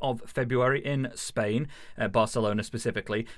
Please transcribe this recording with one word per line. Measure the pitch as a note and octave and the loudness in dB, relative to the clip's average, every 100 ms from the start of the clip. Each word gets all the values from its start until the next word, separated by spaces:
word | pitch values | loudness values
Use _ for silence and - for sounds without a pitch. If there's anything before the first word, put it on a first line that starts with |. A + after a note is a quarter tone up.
of | C#3 A#2 - | -2 -2 -4
February | - B2 B2+ B2 C3+ | -2 0 4 4 2
in | C#3+ C#3 C3 | 0 0 -2
Spain, | - - - G#2+ A2+ D3 - - - | -4 -6 -2 2 2 0 -6 -12 -4
uh, | A2 | 0
Barcelona | A2+ G#2+ B2 G#2+ G#2 | 4 2 4 2 2
specifically. | G2+ A#2 A#2 G#2+ - G#2+ A#2 | 0 -2 -2 -2 0 -2 -2